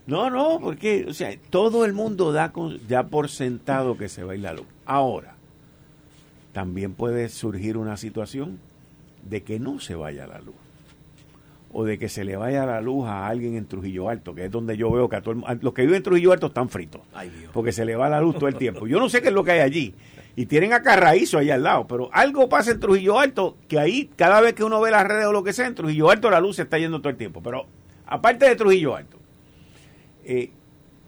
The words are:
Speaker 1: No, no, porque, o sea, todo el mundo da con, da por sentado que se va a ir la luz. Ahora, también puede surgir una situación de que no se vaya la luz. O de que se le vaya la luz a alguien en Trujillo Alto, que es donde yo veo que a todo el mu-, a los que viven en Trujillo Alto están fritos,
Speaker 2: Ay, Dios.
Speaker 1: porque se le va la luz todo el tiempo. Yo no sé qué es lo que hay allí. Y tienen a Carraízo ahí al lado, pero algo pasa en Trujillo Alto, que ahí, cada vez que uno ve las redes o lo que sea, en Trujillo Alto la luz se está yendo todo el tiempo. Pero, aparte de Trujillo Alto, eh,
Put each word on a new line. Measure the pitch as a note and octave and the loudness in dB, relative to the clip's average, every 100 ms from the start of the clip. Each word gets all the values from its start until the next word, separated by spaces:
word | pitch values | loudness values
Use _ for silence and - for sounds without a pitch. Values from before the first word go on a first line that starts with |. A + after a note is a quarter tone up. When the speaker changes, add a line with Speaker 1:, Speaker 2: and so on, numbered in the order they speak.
| - | -6
Speaker 1:
No, | D3+ B3+ | -2 -2
no, | B3+ D4+ E4 | 0 0 0
porque, | C#4+ D#3+ G#3 G3+ - | -4 -6 -2 -2 -4
o | |
sea, | D#3 C#3 G2+ - | -8 -10 -10 -2
todo | F3+ A3 A3+ A3+ | 2 2 2 0
el | |
mundo | G3 A3 G3 E3+ | 0 -6 -2 0
da | D3+ D#3+ | 0 -2
con, | E3+ E3 - A2 | -4 -8 -10 -2
da | B2+ B2+ | -2 0
por | D3+ D3 | -2 -4
sentado | - B2+ A#2+ - C3+ C3 A#2 | -4 -6 -6 -4 -2 -2 -4
que | G2+ | -8
se | - | -10
va | F2+ | -10
a | G2 | -10
ir | |
la | F#2+ | -10
luz. | D#2+ - - - | -12 -14 -20 -4
Ahora, | C3+ C3+ G2 - - _ _ _ _ _ _ _ _ _ _ _ | 0 0 -2 -10 -20 _ _ _ _ _ _ _ _ _ _ _
también | G2 F#2 F2+ G2 | -12 -10 -8 -8
puede | F#2+ A#2+ A#2+ A#2 | -6 -4 -4 -6
surgir | - A2+ G2 G#2 A2 | -8 -8 -6 -6 -6
una | G#2+ G#2 | -6 -8
situación | A2+ A2 G#2 C3+ D3+ F#3 - _ _ _ - _ | -10 -10 -10 -10 -10 -12 -20 _ _ _ -20 _
de | F#2+ G#2 | -12 -12
que | - A2 | -8 -8
no | C3+ C#3+ | -8 -10
se | - | -10
vaya | E2 D2+ C#2+ C#2 | -10 -10 -12 -16
la | F2 | -18
luz. | E2 - - _ - - - _ _ _ _ - _ | -20 -20 -20 _ -20 -20 -20 _ _ _ _ -20 _
O | - A2 | -6 -6
de | G#2 | -4
que | A2 | -8
se | - G2 | -8 -8
le | F#2+ | -6
vaya | A#2 C#3 C3+ | -4 -4 -2
la | A2+ | -4
luz | A#2 C3+ A#2+ | -4 -4 -4
a | G2+ G2 | -6 -4
alguien | A#2+ A#2+ A2+ | -4 -6 -8
en | G#2 | -8
Trujillo | F#2+ F#2+ F#2 F#2+ | -10 -8 -6 -6
Alto, | A#2 - E2 | -6 -10 -12
que | F#2 | -8
es | |
donde | A#2 A#2 G#2+ | -6 -6 -4
yo | A2+ | 0
veo | A#2+ B2 | 2 0
que | G#2+ | -2
a | |
todo | G2+ | -6
el | A#2 | -8
mu-, | A#2 | -6
a | A#2+ | -4
los | C3 | -4
que | A#2+ | 0
viven | C3 F#3+ | 2 2
en | |
Trujillo | F#3+ F3+ F3 | 2 4 6
Alto | F3+ D#3 | 4 2
están | A#2+ B2 | -4 -4
fritos, | G2+ E2 E2+ - | -6 -12 -16 -20
Speaker 2:
Ay, | - F#2 | -18 -18
Dios. | E2 D#2+ | -18 -8
Speaker 1:
porque | A2+ A#2 | -4 -2
se | A2+ A2+ | -2 -4
le | A2+ | 0
va | C#3 | 2
la | D3+ | 2
luz | E3 D#3+ | 2 0
todo | C#3+ | -2
el | C3 | -2
tiempo. | B2+ G2+ A2 | -4 -4 -2
Yo | D#3+ | 0
no | B3 | 2
sé | A#3+ | 2
qué | G#3+ | 2
es | |
lo | G3 | 2
que | F3+ | 2
hay | E3+ | 4
allí. | C#3 D#3+ A#2 - - - - - | 4 2 -4 -8 -20 -20 -16 -8
Y | B2 | 0
tienen | D3 G3 | 2 4
a | A#3+ | 2
Carraízo | B3 G3 F3+ F#3 E4 E3 | 4 6 8 6 4 2
ahí | C#3+ | 2
al | C3+ | 2
lado, | D#3 F3 A2 | 2 0 0
pero | B2 B2 | -6 -2
algo | F3 C4+ C#4+ B3+ | 2 2 4 4
pasa | - A3 | 4 2
en | A3 | 0
Trujillo | F#3+ G3 F#3 G#3+ | 2 4 4 4
Alto, | C#4+ C4+ F#3 - _ | 2 2 -4 -4 _
que | D3+ | 2
ahí, | D3+ B3 D4 - | 2 0 -4 2
cada | F3 G#3 | 6 6
vez | A3+ | 6
que | A3+ | 4
uno | A3 A3 | 0 2
ve | A3 | 4
las | G#3+ G#3 | 4 4
redes | G#3+ G#3 | 2 2
o | |
lo | G#3 | 0
que | F#3+ | -2
sea, | G3+ B3+ | -4 -4
en | A#3 | -4
Trujillo | E3 D#3 D#3 | -4 2 4
Alto | G#3+ A3+ | 4 4
la | F3+ | 4
luz | F#3+ F#3 | 2 -2
se | |
está | D3+ D#3+ | -4 -2
yendo | E3 D#3+ | -2 -4
todo | C#3+ | -4
el | A#2 | -6
tiempo. | G#2+ E2+ | -10 -10
Pero, | G#2 B2+ - - - - - | -10 -10 -10 -18 -20 -20 -10
aparte | C#3 A3 A#3+ C4+ | 0 2 6 4
de | A#3 | 6
Trujillo | G#3 F#3+ D3+ F#2+ | 6 6 4 -4
Alto, | D2 - _ _ _ _ - - - - - _ - | -10 -20 _ _ _ _ -20 -20 -20 -20 -20 _ -6
eh, | B2+ B2 - _ _ _ _ | -4 -4 -12 _ _ _ _